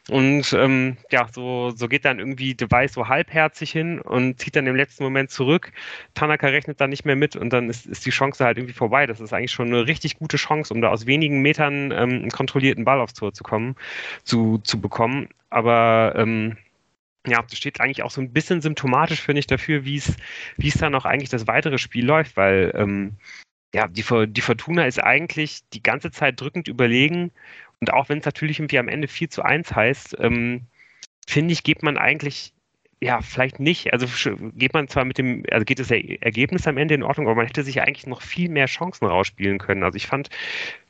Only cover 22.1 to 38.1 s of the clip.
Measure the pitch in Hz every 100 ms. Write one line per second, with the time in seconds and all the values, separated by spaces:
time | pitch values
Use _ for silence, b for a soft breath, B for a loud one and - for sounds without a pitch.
22.1 | 156 156 - 98 95 90 - 101 101 98
23.1 | 101 B B B _ _ 107 104 92 107
24.1 | 117 110 107 - 113 - 170 139 - -
25.1 | 131 170 156 151 - _ 117 - 127 170
26.1 | - 143 123 135 180 - 120 120 120 147
27.1 | 175 175 B B B B - 156 127 139
28.1 | 151 151 - 156 156 151 139 120 147 143
29.1 | - 165 - - 151 170 - 110 139 -
30.1 | - 117 120 120 123 120 b b b b
31.1 | _ - 147 165 165 - 156 151 143 -
32.1 | 147 143 - - _ _ _ _ - -
33.1 | 120 - - 131 - 139 175 - 120 123
34.1 | 120 131 101 113 110 127 160 139 143 127
35.1 | 127 131 117 - 113 110 135 127 117 -
36.1 | 92 117 120 139 180 - 135 151 147 110
37.1 | 143 123 113 123 151 139 131 - - -